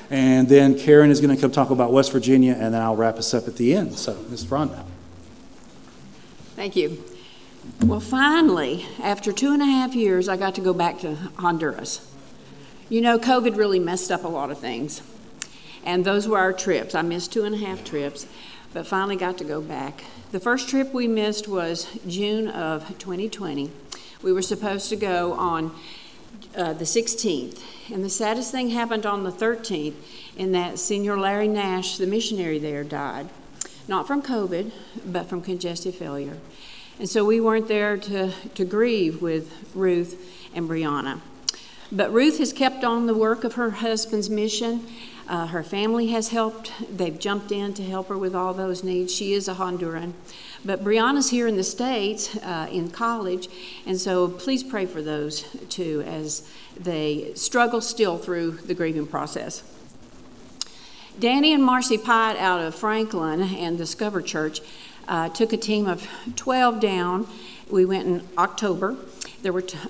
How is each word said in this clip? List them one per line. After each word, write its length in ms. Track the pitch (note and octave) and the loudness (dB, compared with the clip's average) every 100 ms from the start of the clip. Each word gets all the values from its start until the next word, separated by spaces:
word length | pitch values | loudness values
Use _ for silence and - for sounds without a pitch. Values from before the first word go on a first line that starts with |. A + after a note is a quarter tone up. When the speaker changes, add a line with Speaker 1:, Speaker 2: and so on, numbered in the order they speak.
| - | -4
Speaker 1:
And 380 | C#3 C3 C3 B2+ | 2 6 8 10
then 300 | C#3 C#3 C3+ | 10 10 6
Karen 320 | D3+ D3 D3 | 10 10 12
is 100 | C#3 | 8
gonna 160 | D3 C3 | 6 6
come 140 | C3 | 4
talk 180 | C#3+ B2+ | 4 4
about 240 | C3 A#2+ | 4 6
West 200 | B2+ C3+ | 6 6
Virginia, 440 | C3+ A#2 C3+ B2+ B2+ | 4 6 8 8 6
and 140 | A2+ | 2
then 80 | A2+ | 2
I'll 160 | A2+ A2 | 2 4
wrap 220 | A2+ A2+ | 2 2
us 160 | A#2 | 0
up 120 | A#2+ A#2 | 0 -2
at 100 | - | 2
the 180 | A#2+ | 4
end. 240 | F3+ E3+ - | 4 2 -4
So, 180 | - G#2 - | -6 -6 -8
Miss 160 | A#2+ - | -10 -4
Ron 220 | C3+ D3+ | -2 -2
now. 160 | - - - - - - - - - - - - - - - - - - - | -4 -12 -16 -18 -20 -20 -20 -20 -20 -20 -20 -20 -20 -20 -20 -20 -20 -16 -10
Speaker 2:
Thank 200 | G3+ F#3+ | -2 2
you. 200 | D3+ E3+ - - - - - - - - | 0 -2 -12 -18 -20 -20 -20 -20 -18 2
Well, 160 | A3+ G#3+ | 2 2
finally, 840 | - C4 C#4+ D#4+ D#4 F3 C3+ E3+ - - | 0 4 6 8 6 6 2 -2 -6 -6
after 300 | G3+ G3+ G#3+ | -4 -2 -2
two 200 | G3+ C#4 | 0 2
and 80 | C#4+ | 4
a 60 | C#4+ | 4
half 280 | C4 B3+ | 4 2
years, 360 | B3+ G#3+ F#3 F#3 | 2 4 4 2
I 80 | F#3 | 0
got 160 | F#3+ | 0
to 80 | F#3+ | 0
go 100 | F#3 | 2
back 280 | F3+ F3 - | 4 2 0
to 140 | E3+ D3+ F#3 - | -4 -6 -8 -2
Honduras. 640 | F3 E3 D#3 - - - - - - - - - - - - | 0 2 0 -2 -6 -10 -12 -18 -20 -20 -20 -20 -20 -20 -2
You 140 | A3+ | 2
know, 160 | A#3 A#3 | 4 4
covid 400 | A#3 B3+ A#3+ G#3 | 4 4 4 4
really 200 | G#3 F#3+ | 4 4
messed 320 | E3+ F3 - | 2 -2 -2
up 140 | F3 | -2
a 40 | E3+ | -2
lot 220 | D#3+ C#3 | -4 -4
of 80 | C#3+ | -6
things. 440 | B2 A#2 C#3+ - - - - - - - - - | -6 -4 -6 -8 -12 -18 -20 -14 -14 -14 -18 -10
And 200 | - F3+ | -2 2
those 220 | F3+ G3+ G#3+ | 2 2 2
were 120 | G#3 | 4
our 140 | F#3 | 4
trips. 420 | F#3 G3+ D#3 - | 2 0 0 0
I 80 | D#3+ | -2
missed 300 | E3+ E3+ E3+ | 0 -2 -2
two 120 | A#3 | -2
and 100 | G#3 | 0
a 40 | G#3+ | -2
half 260 | G3+ F#3 | -4 -8
trips, 420 | - D3+ C#3+ - - - - - - | -6 -4 -4 -6 -14 -18 -18 -18 -12
but 120 | E3+ E3 | -10 -4
finally 300 | F#3+ G3 F#3+ | -2 0 -2
got 220 | F3+ F3+ | -2 -4
to 60 | |
go 160 | D3+ D3+ | -6 -6
back. 440 | D#3 C#3+ C3+ - - - - | -6 -6 -8 -10 -16 -18 -10
The 80 | F#3+ | -4
first 280 | A#3 B3+ - | 0 0 2
trip 240 | C4+ C4+ | 0 0
we 160 | B3+ A#3+ | 0 0
missed 400 | A3 G#3+ G#3 G#3+ | 2 2 -2 -4
was 380 | F#3+ E3 E3+ - A3 F#3+ | -2 -2 -4 -6 -10 -6
June 420 | F3 G#3 G#3+ A3 | -2 0 0 -2
of 500 | - D#3+ D#3 D#3 F#3+ | -4 -4 -4 -6 -12
twenty 300 | F#3+ F3+ A3 | -8 -6 -6
twenty. 420 | G#3+ F#3 C#3+ C#3+ - - - - - | -6 -6 -4 -6 -10 -14 -14 -14 -6
We 100 | F#3 | 0
were 100 | F#3 | 0
supposed 460 | F#3 G3+ G#3 G3 G3 | 0 -2 -2 -4 -4
to 60 | G#3+ | -2
go 360 | G3+ F3+ F3 | 0 0 0
on, 360 | - F#3 E3 D#3+ D#3 - - - - - - - - | 0 0 0 -2 -6 -14 -18 -18 -20 -20 -20 -12 -4
uh, 180 | E3+ | -4
the 100 | D#3+ | -2
sixteenth. 800 | E3 A#3 A3+ - A3 D3 - - - - - | 0 0 0 -2 -2 -2 -4 -10 -16 -18 -10
And 120 | G#3 | -6
the 60 | F#3+ | -4
saddest 400 | - G#3+ A3+ B3 | -2 -2 -2 -4
thing 200 | C4 B3 | -4 -2
happened 360 | A#3 A#3 A3 G#3 | -2 -2 -2 -2
on 180 | G3+ | -2
the 60 | F#3 | -4
thirteenth 640 | F3+ A3 A3+ - F3 D3+ D3 - - - - | -2 0 0 -2 -4 -4 -8 -14 -18 -16 -6
in 160 | F#3+ | 0
that 260 | F3+ F3 - | 0 0 -4
Senior 400 | - G3+ G3+ G3+ | -2 0 0 0
Larry 300 | F#3+ G3+ G#3+ | 0 2 2
Nash, 480 | G#3 G3 F#3 F#3 - | 2 0 -2 -4 -2
the 100 | F#3 | 0
missionary 520 | G#3+ A3+ G#3 E3+ D#3 | 0 0 -2 -2 -2
there, 260 | D3+ C#3+ | -2 -4
died. 440 | D3 D3 C#3 A#2 D#3+ - - - - - - | -6 -6 -6 -6 -10 -14 -20 -8 -8 -8 -4
Not 200 | F#3+ D3 | -2 0
from 140 | C#4+ | -2
covid, 520 | C#4 A#3+ F#3+ F3 G#3+ - - - G3 | 0 -2 0 -2 -4 -10 -14 -14 -6
but 200 | F3 E3+ | -6 -4
from 120 | F3+ | -6
congestive 540 | F3 F3+ F3 E3+ F#3 | -6 -6 -4 -6 -6
failure. 440 | F3+ D#3+ C#3+ C#3+ D#3 - - - - - - | -8 -8 -8 -8 -12 -16 -20 -18 -18 -20 -10
And 100 | G3 | -2
so 160 | A3+ | 2
we 160 | G#3 A3+ | 4 4
weren't 280 | A3+ A3 A3 | 4 2 2
there 280 | G#3 G#3 G3+ | 0 2 -2
to, 360 | G3+ G3 F#3+ F#3 - - | -2 -2 -2 -4 -10 -4
to 80 | |
grieve 580 | F#3 G#3 A#3+ A3+ E3 D#3+ | -2 2 2 2 0 0
with 300 | E3+ D#3+ D#3+ - - | -2 -2 -4 -12 -12
Ruth 480 | F#3 F#3 F3 F3 - - - - | 0 2 2 0 -6 -18 -20 -12
and 160 | E3+ E3 | -6 -4
Brianna. 520 | D#3+ D#3 C#3+ C3 C3+ - - - - - - - | -2 -2 -2 -4 -8 -12 -12 -10 -10 -14 -18 -6
But 200 | G3 F#3 | -2 2
Ruth 260 | A3 D4 D#4 | 4 4 4
has 140 | C4 | 0
kept 320 | - C4 C4 | 0 0 0
on 220 | B3 A#3 A#3 | 0 2 2
the 80 | |
work 300 | A3 A3 A3+ | 2 2 2
of 100 | A#3 | -2
her 160 | A#3 A#3 | -2 -2
husband's 580 | G3+ A3+ A3 - G#3+ G3 | -2 -2 -2 -2 -2 -2
mission. 560 | G#3+ G#3+ G#3+ A#3 A#3 - - - - - | 0 0 -2 -2 -4 -6 -14 -16 -16 -6
Uh, 180 | F3 E3 | -4 -4
her 160 | E3+ | -4
family 460 | D#3 G3 G#3+ A#3 A3+ | -4 -2 0 2 2
has 220 | A3+ A3 | 0 -2
helped. 420 | A3+ A3 A3+ - - A3 | 0 -2 -4 -12 -12 -10
They've 260 | F#3 F3+ E3 | -4 -4 -2
jumped 360 | G3+ G3+ G3+ | -4 -4 -4
in 200 | G3+ G3+ | -4 -4
to 100 | G3 | -6
help 240 | F#3 F#3+ F#3+ | -6 -6 -6
her 100 | G3 | -4
with 160 | F#3 | -2
all 180 | F#3 F#3 | -2 -2
those 300 | F#3 F#3+ F3+ | -2 -4 -4
needs. 320 | F#3 F3+ F3+ | -2 -2 -2
She 180 | - G3+ | -2 -2
is 140 | G3+ F#3+ | -2 -2
a 80 | |
Honduran. 600 | F3+ F#3 F3+ E3+ E3 F3 F3 - - - - | -4 -4 -4 -4 -6 -8 -10 -16 -18 -18 -12
But 180 | F#3+ F#3+ | -6 -4
Brianna's 480 | G3+ A3 A#3 C#4+ C4 | 2 4 4 2 2
here 160 | A#3+ A#3 | 2 2
in 80 | |
the 80 | G3+ | 2
States, 720 | F#3 - B3 B3 G3+ G#3+ - G#3+ | -2 -2 -2 0 -2 -2 -4 -6
uh, 280 | - E3 E3 | -6 -6 -4
in 180 | F3+ E3+ | -4 -4
college, 580 | - A#3 A#3 F#3 F#3 - - - - - | -2 -2 -2 -2 -4 -6 -12 -16 -12 -4
and 140 | F#3 | -2
so 260 | G3+ F3+ F3 | 0 2 2
please 380 | F3+ - C4 | 0 -2 -2
pray 220 | - G#3+ F3+ | -2 -4 -4
for 160 | E3+ | -4
those 420 | D3+ D3+ D3+ D3+ - - - | -4 -4 -4 -6 -10 -14 -10
two 340 | - E3+ D3+ | -6 -4 -4
as 440 | - D#3+ D#3 - - - - - | -4 -6 -6 -8 -8 -18 -18 -10
they 540 | F3 D#3+ D3+ D3+ - | -4 -2 -2 -2 -4
struggle 460 | - - B3 A#3+ A#3 | -6 -2 2 2 2
still 380 | A3 - G#3 E3+ | -2 0 0 0
through 340 | - F3 E3+ | -4 -4 -2
the 220 | D#3+ - | -4 -6
grieving 320 | E3+ E3 D#3+ D3+ | -4 -2 -2 -4
process. 560 | D3 D3 - - - - - - - - - - - - - - - - - - - | -4 -6 -6 -8 -10 -14 -20 -20 -20 -20 -20 -20 -20 -20 -12 -12 -12 -20 -20 -18 0
Danny 320 | A#3 C4+ D4+ | 2 6 6
and 100 | D4+ | 8
Marcy 360 | C4 B3+ B3 A3 | 8 6 4 2
Pyatt 400 | A3 A3+ A3 G#3+ | 4 4 4 2
out 220 | F#3 F3+ | 2 2
of 140 | E3 | -2
Franklin 680 | D#3+ G#3+ A3 A3 F#3+ D#3+ D#3 | -2 0 2 0 0 0 0
and 360 | F#3+ F#3+ E3+ E3+ | 0 -2 -2 -2
Discover 440 | D#3+ - G#3 G3 | -4 -4 -4 -2
Church, 400 | - E3 D#3 D#3 - - - - - | -4 -2 -2 -4 -12 -16 -20 -14 -4
uh, 200 | F3 E3 | -2 -2
took 220 | - A3 | 0 0
a 20 | A3 | 0
team 300 | A3 G#3+ G3+ | 0 0 0
of 200 | F3 - - - A#3+ | -2 -6 -12 -10 -6
twelve 440 | - B3+ B3 A3+ | 0 4 4 4
down. 460 | G#3 F#3 F3+ F#3 A3 - - - - | 2 2 0 0 -4 -8 -16 -18 0
We 140 | G3 F#3 | 4 4
went 200 | F#3+ - | 4 0
in 220 | F3 - - | -2 -2 0
October. 600 | F#3+ - G#3 F3 F#3+ C4 - - - - | 0 2 -2 0 -2 -4 -10 -14 -14 -6
There 120 | G3 | -4
were 80 | F3+ | -2
t-, 160 | F#3 D#3 - | -4 -8 -8